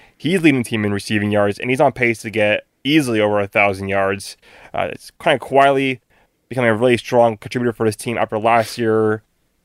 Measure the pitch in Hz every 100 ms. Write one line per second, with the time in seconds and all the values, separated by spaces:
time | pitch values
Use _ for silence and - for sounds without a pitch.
0 | _ _ 143 185 160 135 117 110 104 101
1 | - 107 104 104 101 101 123 131 143 123
2 | 120 113 117 107 104 104 - _ 135 156
3 | 127 110 104 104 101 113 101 95 98 98
4 | 98 101 - - _ - - - 90 -
5 | - - - 143 - 135 139 139 135 127
6 | _ _ _ _ _ 123 120 107 127 117
7 | - 120 117 107 - 131 120 110 110 104
8 | - 104 113 110 113 117 110 - 113 110
9 | 110 110 - _ _ _